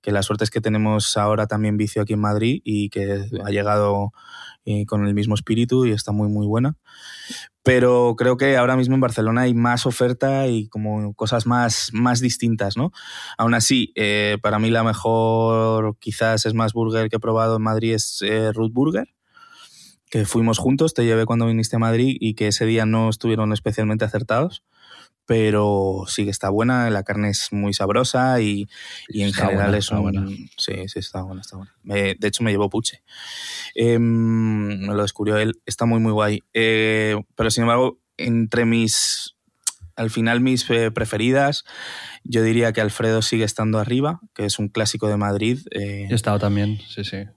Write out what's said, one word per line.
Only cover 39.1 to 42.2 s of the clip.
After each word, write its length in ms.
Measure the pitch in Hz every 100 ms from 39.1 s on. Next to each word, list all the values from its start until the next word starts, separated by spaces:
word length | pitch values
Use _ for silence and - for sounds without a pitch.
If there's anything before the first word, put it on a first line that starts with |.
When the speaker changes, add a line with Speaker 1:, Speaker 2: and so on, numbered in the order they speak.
| - - _ _ _ - - 90 -
Speaker 1:
al 140 | 113
final 320 | 113 113 120
mis, 280 | 127 127 -
eh, 220 | 117 113
preferidas, 720 | 113 110 107 120 131 139 151 - - - - - -